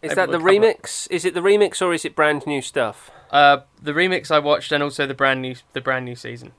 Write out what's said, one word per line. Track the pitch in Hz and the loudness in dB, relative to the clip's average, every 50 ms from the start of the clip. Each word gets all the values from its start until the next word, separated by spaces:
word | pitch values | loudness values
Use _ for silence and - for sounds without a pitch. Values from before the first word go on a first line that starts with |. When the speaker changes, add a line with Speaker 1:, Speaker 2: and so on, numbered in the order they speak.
Speaker 1:
Is | - 151 | -6 -4
Speaker 2:
Maybe | 147 | -2
Speaker 1:
that | 190 185 156 | -2 0 0
Speaker 2:
we'll | 151 170 | -2 0
Speaker 1:
the | 160 | 4
Speaker 2:
cover | 185 196 208 214 | 4 4 6 4
Speaker 1:
remix? | 226 - - - - - - - - | 2 0 -2 -10 -12 -12 -12 -8 -6
Is | - 170 156 | -6 -4 -4
it | 180 165 | -4 -4
the | 175 | -2
remix | 170 196 202 208 208 180 - - | 2 2 4 4 2 0 0 -2
or | 190 180 | -2 -2
is | 170 156 - | -2 -2 -4
it | 160 - | -6 -2
brand | - 156 151 151 143 - | 0 2 2 2 0 -4
new | 151 147 139 | -4 -6 -6
stuff? | 127 - - 143 120 107 101 - - - - - - _ | -6 -6 -4 -2 -2 -2 -4 -10 -20 -20 -20 -20 -14 _
Speaker 2:
Uh, | - 143 147 143 143 135 - _ _ _ | 4 6 6 6 6 4 0 _ _ _
the | - 147 | -10 -6
remix | 147 156 180 185 185 170 - - | -2 0 0 0 0 -4 -2 0
I | 160 151 | 0 0
watched | 147 147 147 - - - | 2 2 0 0 0 -2
and | 156 143 | -2 -2
also | 143 143 135 - 143 | -2 -4 -2 -4 -4
the | 135 135 | -4 -2
brand | 127 139 135 131 131 | 0 2 2 2 0
new, | 131 127 127 123 _ _ | -4 -10 -10 -14 _ _
the | _ 139 | _ -8
brand | 131 131 131 127 127 | -4 -4 -4 -4 -6
new | 123 120 | -8 -14
season. | 120 - 120 120 - 127 - _ | -14 -14 -14 -14 -14 -18 -20 _